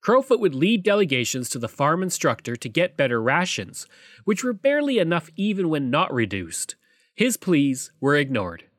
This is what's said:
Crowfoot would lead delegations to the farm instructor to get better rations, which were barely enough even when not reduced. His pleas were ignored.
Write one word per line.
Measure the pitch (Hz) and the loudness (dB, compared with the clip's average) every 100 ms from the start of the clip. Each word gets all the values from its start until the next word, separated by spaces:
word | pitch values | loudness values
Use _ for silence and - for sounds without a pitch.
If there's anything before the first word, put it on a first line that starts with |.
Crowfoot | - 254 262 240 | 4 2 4 2
would | 196 | 2
lead | 135 175 233 | 2 2 2
delegations | 185 202 185 131 123 131 123 | 2 2 2 0 -2 -4 -6
to | 131 | -6
the | 117 | -8
farm | - 143 165 | 0 0 2
instructor | 185 - 156 117 - 120 | -2 0 0 0 -4 -8
to | 131 | -4
get | 110 180 - | 0 -2 0
better | 135 120 | 0 2
rations, | 113 147 180 - 95 - - - - - | 2 0 0 -4 -8 -12 -20 -20 -20 -10
which | - 208 | -4 -2
were | 254 | -2
barely | 214 269 294 294 240 | -2 0 2 2 0
enough | 165 170 165 - | 2 0 -2 -4
even | 202 196 175 | -4 0 0
when | 156 135 | 0 0
not | 143 180 | 0 0
reduced. | 131 110 101 85 - - - _ _ _ | 0 -2 -2 -8 -10 -10 -12 _ _ _
His | - 240 220 | -2 0 0
pleas | - 165 143 131 - _ | 0 2 2 -2 -8 _
were | 135 147 | 0 2
ignored. | 143 123 92 85 - | 2 -2 -4 -10 -18